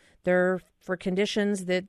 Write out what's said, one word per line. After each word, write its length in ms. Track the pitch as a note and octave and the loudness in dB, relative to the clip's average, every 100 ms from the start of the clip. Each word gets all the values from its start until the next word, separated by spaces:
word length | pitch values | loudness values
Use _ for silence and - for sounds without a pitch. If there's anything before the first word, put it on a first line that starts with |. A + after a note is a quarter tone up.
| _ _ | _ _
they're 380 | - F3+ F3+ F#3 - _ | 0 2 2 0 -6 _
for 160 | - F3+ | -8 -6
conditions 720 | F#3+ F3+ G#3 G#3+ G3+ G3+ F3+ | -2 -2 0 0 0 0 -2
that 200 | F#3 | -2